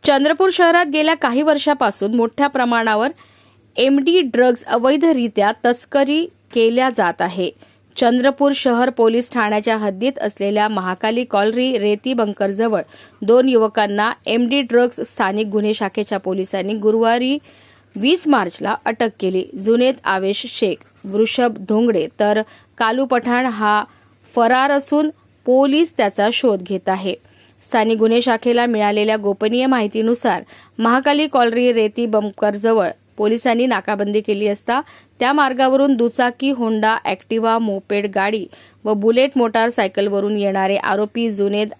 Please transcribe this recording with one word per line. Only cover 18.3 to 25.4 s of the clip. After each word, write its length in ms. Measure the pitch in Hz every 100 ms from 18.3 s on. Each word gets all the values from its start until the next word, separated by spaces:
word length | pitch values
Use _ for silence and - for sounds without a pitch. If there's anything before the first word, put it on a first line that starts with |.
| 262 180 - 196 220 -
अटक 240 | 226 233 -
केली. 240 | 185 185 - -
जुनैद 360 | 196 233 247 262
आवेश 420 | - 190 190 202 233
शेख, 260 | - 208 156 - _ 202
वृषभ 520 | 202 220 - 240 220 190
धोंगडे 380 | 214 240 202 156 _
तर 220 | 208 214 214 - _ _
कालू 280 | 226 233 269
पठाण 400 | 247 240 240 254
हा 380 | 214 214 208 - _ _ _ _ -
फरार 360 | 226 254 277
असून 380 | 285 277 294 311 - _ _